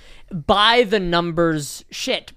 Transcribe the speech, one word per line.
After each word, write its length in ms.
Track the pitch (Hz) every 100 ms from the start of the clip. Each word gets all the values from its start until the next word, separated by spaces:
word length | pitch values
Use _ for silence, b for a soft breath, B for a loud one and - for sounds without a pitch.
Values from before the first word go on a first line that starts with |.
| b b -
by 520 | 180 - 202 214 240
the 160 | 226 208
numbers 840 | 180 170 170 165 170 156 139 - -
shit. 420 | - - 196 -